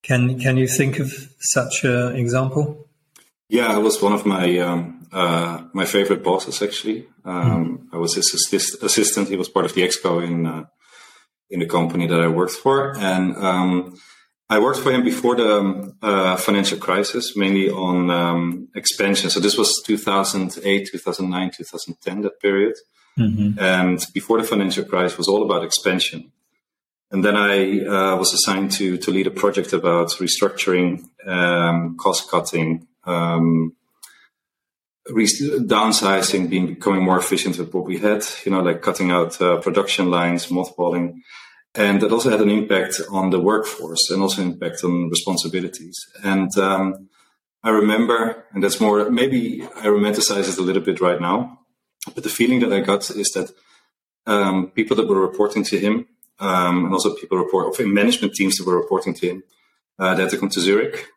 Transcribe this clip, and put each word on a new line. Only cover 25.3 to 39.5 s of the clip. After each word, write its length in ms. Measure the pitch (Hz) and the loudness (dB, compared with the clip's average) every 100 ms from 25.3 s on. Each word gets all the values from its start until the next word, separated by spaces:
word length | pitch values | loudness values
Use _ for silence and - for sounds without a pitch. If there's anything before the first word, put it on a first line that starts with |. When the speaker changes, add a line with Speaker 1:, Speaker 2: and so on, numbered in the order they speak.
| 104 | 2
Speaker 2:
about 220 | 107 90 | 2 -2
expansion. 680 | 85 - 101 92 - 80 - _ _ _ _ _ _ _ _ | -2 -2 0 0 -2 -6 -16 _ _ _ _ _ _ _ _
And 120 | 98 | 0
then 140 | 101 104 | 2 4
I, 440 | 101 101 95 95 | 4 4 2 0
uh, 320 | 95 98 95 92 | 0 0 2 2
was 160 | 92 | 0
assigned 400 | - - 95 98 | 0 0 0 -2
to, 240 | - 95 90 | -2 -2 -2
to 140 | - | -2
lead 160 | 92 92 | 0 0
a 40 | |
project 440 | - 101 101 87 | 0 0 0 -2
about 380 | 92 87 85 82 | 0 2 2 0
restructuring, 920 | - 87 - 98 - - 90 90 92 - _ 95 | -2 -2 0 0 0 0 2 2 -2 -10 _ -6
um, 720 | 90 87 87 85 85 82 85 | 0 2 2 2 0 -2 -2
cost 320 | 98 87 - | -2 -2 -2
cutting, 560 | 90 85 85 80 82 - _ | -2 -2 -2 0 -2 -6 _
um, 720 | - 87 85 85 82 82 82 - _ _ - _ _ _ _ _ _ _ _ _ - | -4 -2 0 2 2 2 0 -6 _ _ -20 _ _ _ _ _ _ _ _ _ -4
re-, 160 | 110 104 | 0 0
downsizing, 1200 | - 143 139 110 107 110 107 98 95 92 98 87 | 0 -2 -2 2 2 4 2 2 2 2 0 0
being, 200 | 92 90 | 0 -2
becoming 360 | - - 95 | -2 0 2
more 140 | 92 92 | 2 2
efficient 400 | - 92 101 85 | 2 0 -2 -4
with 160 | 82 | -4
what 100 | 92 | -4
we 140 | 90 87 | -4 -2
had, 260 | 104 104 - - - | 0 0 -2 -8 -2
you 60 | |
know, 100 | 92 | 0
like 180 | 87 82 | 0 0
cutting 300 | - 90 92 | -2 0 0
out, 280 | 87 85 - | 2 0 0
uh, 160 | 90 | 2